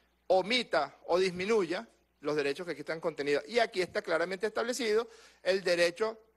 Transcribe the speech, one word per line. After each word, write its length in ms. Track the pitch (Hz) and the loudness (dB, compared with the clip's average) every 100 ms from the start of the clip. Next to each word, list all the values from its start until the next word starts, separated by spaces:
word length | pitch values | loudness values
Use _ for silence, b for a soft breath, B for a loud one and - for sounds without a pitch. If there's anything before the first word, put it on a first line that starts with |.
| b b - | b b 2
omita 680 | 185 180 247 - 165 139 - - | 2 4 0 0 0 0 -6 0
o 100 | 175 | 2
disminuya 680 | 190 180 190 226 165 180 233 _ _ _ | 2 -2 0 2 2 -4 -8 _ _ _
los 140 | 147 151 | -4 -2
derechos 300 | 139 139 175 | -2 -4 -6
que 80 | |
aquí 80 | 143 | -8
están 200 | 151 165 | -6 -4
contenidos. 420 | 170 147 143 143 - | -4 -2 0 0 0
Y 100 | 233 | 0
aquí 240 | 220 185 | 0 0
está 220 | 175 208 | -2 -4
claramente 420 | 202 160 175 190 214 | -2 0 0 -2 -4
establecido 640 | 214 233 247 226 214 240 B B B | -2 -4 -2 0 0 -2 B B B
el 220 | - 190 | 0 0
derecho 580 | 180 175 175 175 220 220 _ | 2 4 2 2 -4 -4 _